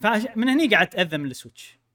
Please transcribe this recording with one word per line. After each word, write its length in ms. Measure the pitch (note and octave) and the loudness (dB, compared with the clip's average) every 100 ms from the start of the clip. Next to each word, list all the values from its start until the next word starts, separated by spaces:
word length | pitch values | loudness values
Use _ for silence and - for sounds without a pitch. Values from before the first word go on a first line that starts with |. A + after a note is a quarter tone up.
فعش-، 360 | G#3 G#3+ B3+ A3 | 0 0 -2 -2
من 120 | B3+ | 0
هني 180 | C#4 C#4+ | 2 4
قاعد 200 | F#3 F#3 | 2 2
أتأذى 300 | - F3 D3+ | 0 -2 -2
من 140 | C#3 | -6
السويتش. 480 | B2 A2+ - - _ _ | -10 -16 -20 -20 _ _